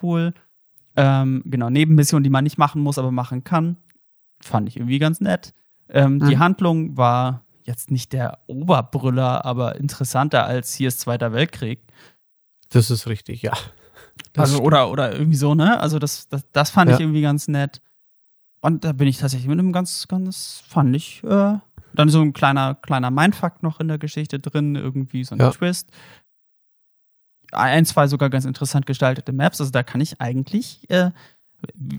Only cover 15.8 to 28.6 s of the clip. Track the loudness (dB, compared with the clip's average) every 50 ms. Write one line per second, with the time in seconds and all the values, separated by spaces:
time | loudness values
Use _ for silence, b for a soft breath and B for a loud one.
15.8 | 0 -2 -2 -2 -2 -4 -6 -8 -12 _ -10 -10 -10 _ 0 0 0 2 4 4
16.8 | 6 6 6 4 4 2 0 2 2 2 0 0 -2 -2 -2 -2 -2 -4 -6 -10
17.8 | _ _ _ _ _ _ _ _ _ _ _ _ _ _ _ _ -2 0 0 0
18.8 | -2 -4 -2 2 2 2 2 0 -2 -4 -4 -4 -4 -2 0 0 0 0 0 -2
19.8 | -4 -4 -6 -10 -8 -6 -4 -4 -4 -6 -8 -10 -12 -14 -16 -18 -14 _ 0 2
20.8 | 2 2 2 0 -4 -8 -14 -12 -4 0 2 2 2 2 0 -2 -6 _ _ -20
21.8 | -20 _ 0 2 4 6 6 4 4 2 2 2 2 2 2 2 0 -2 -4 -6
22.8 | -6 -4 -2 -2 -2 0 0 2 2 2 2 0 -4 -6 -6 _ -6 -6 -4 -4
23.8 | -4 -4 -4 -4 -6 -8 -8 -8 -8 -6 -8 -8 -8 -6 -4 -2 -2 -2 -2 -2
24.8 | -4 -4 -4 -6 -6 -6 -6 -8 -8 -4 0 2 4 4 2 2 -2 -2 -2 -4
25.8 | -8 _ b b b b b b b b _ _ _ _ _ _ _ _ _ _
26.8 | _ _ _ _ _ _ _ _ _ _ _ _ _ _ -2 0 0 2 4 4
27.8 | 2 2 2 2 2 2 2 0 0 0 0 -2 -4 -4 -6 -6